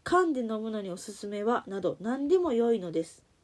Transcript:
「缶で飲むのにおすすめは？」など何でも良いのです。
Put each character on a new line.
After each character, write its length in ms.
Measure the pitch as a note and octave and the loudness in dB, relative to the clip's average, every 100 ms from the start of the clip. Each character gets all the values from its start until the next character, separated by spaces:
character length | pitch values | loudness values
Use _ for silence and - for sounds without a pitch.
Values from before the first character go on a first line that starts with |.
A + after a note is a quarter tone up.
「缶 300 | - F4+ F4 | 2 4 4
で 80 | B3+ | 2
飲 200 | A3+ A3 | -2 -4
む 80 | A3 | -4
の 120 | A3 | -6
に 80 | G3 | -6
お 80 | F#3 | -8
す 160 | - | -10
す 140 | G3 G3+ | -12 -8
め 160 | G#3 | -4
は？」 200 | G#3+ A#3+ - | 0 0 -2
な 120 | G3 | -2
ど 160 | F3+ - | -2 -2
何 260 | G3+ C4 C#4+ | -4 -2 2
で 120 | F4+ | 4
も 120 | E4+ | 4
良 220 | A#3 A#3 | 2 4
い 60 | A3+ | 2
の 120 | F3 | 0
で 140 | D#3+ E3 | -2 -4
す。 180 | - _ _ | -8 _ _